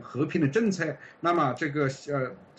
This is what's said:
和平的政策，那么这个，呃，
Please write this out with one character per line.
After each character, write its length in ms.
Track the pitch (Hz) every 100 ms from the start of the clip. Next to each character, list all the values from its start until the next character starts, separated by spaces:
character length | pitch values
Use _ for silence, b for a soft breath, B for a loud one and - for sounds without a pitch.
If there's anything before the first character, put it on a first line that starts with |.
和 240 | - 120 151
平 140 | 175
的 80 | 139
政 200 | 220 226
策， 140 | 180 160 135 B B
那 120 | 170
么 220 | 170 139 120
这 140 | 156
个， 180 | 147 139 139 -
呃， 240 | 139 127 - -